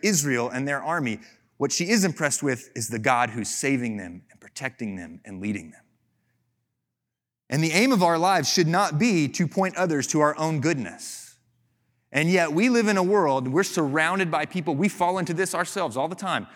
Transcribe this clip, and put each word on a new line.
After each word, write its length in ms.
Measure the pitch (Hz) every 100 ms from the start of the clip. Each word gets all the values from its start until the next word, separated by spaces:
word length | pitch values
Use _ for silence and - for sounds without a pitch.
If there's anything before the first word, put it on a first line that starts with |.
Israel 480 | 202 180 143 123 120
and 180 | 127 139
their 140 | 139
army. 360 | 151 170 127 107 - _ _ _
What 160 | 143
she 160 | - 180
is 160 | 226
impressed 380 | 185 139 147 -
with 260 | 143 123 - 127
is 120 | 113
the 100 | 113
God 320 | 123 123 120
who's 180 | 117 104
saving 480 | - 139 135 120 107
them 280 | 90 90 -
and 80 | _
protecting 580 | - - 131 127 110 95
them 260 | 82 85
and 160 | 110 95
leading 300 | 104 101 82
them. 80 | - _ _ _ _ _ _ _ _ _ _ _ _ _ _ _ _ _
And 120 | 139
the 100 | 160
aim 200 | 165 262
of 100 | 233
our 140 | 175 165
lives 340 | 185 185 143
should 160 | - 160
not 320 | 175 196 147
be 300 | 233 180 139
to 180 | - 160
point 300 | - 190 175
others 300 | 180 147 127
to 120 | 156
our 140 | 151 151
own 220 | 160 156
goodness. 760 | 147 151 95 - - - - _ _ _ _ _ _ _ _
And 200 | 139 160
yet 200 | 180 165
we 160 | 156 247
live 180 | 233 214
in 80 | 196
a 60 |
world, 440 | 180 208 160 135 127
we're 160 | 147
surrounded 680 | 196 - 147 147 156 190 180
by 160 | 156 151
people, 280 | 185 165
we 140 | 143 196
fall 300 | - 175 185
into 160 | 180
this 200 | 170 185
ourselves 400 | 170 175 202 160
all 140 | 117 156
the 60 |
time, 320 | 180 190 139 98